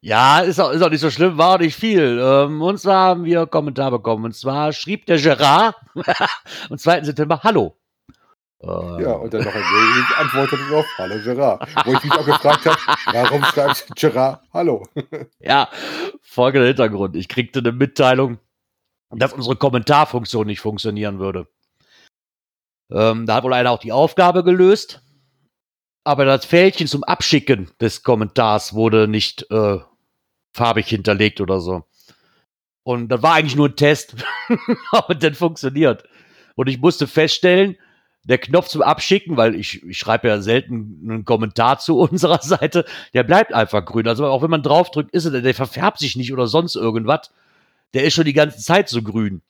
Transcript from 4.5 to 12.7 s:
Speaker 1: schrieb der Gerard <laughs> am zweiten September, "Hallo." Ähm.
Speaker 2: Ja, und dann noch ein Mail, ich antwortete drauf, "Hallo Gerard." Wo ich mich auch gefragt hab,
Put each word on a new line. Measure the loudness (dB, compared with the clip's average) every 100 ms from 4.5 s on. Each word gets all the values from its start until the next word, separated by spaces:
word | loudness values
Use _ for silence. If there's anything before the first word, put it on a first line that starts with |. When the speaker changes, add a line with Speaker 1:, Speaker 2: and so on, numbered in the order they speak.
| -4 -4
Speaker 1:
schrieb | -4 -8 -8 0
der | 2
Gerard | 4 4 4 6 4 0 _
<laughs> | -10 -4 -2 -2 -6 -14 -18 -14
am | -6
zweiten | 0 0
September, | 0 -4 -2 0
"Hallo." | 2 2 0 _ _ _ _ _ _ _ _ _
Ähm. | -10 -8 -8 -6
Speaker 2:
Ja, | -4
und | -4 -6
dann | -6
noch | -4
ein | -4
Mail, | -4 0 0 0 -2
ich | -2
antwortete | -2 -2 -2 -4 -2
drauf, | -2 -2 -8
"Hallo | -8 -8
Gerard." | -6 -2 0 -2 -4 -4
Wo | 0
ich | 0
mich | 2
auch | -2 0
gefragt | 0 2 2
hab, | 2